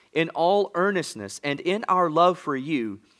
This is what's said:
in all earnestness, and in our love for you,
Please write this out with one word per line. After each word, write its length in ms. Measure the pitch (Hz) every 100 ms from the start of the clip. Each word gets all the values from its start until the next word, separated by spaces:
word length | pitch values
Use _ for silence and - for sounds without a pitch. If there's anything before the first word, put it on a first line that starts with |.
| _
in 160 | 151 165
all 420 | - 170 202 196 165
earnestness, 640 | 190 190 147 110 101 -
and 160 | 143 143
in 260 | - 202 -
our 200 | 185 175
love 300 | 156 175 175
for 160 | -
you, 460 | 135 139 147 110 98 _ _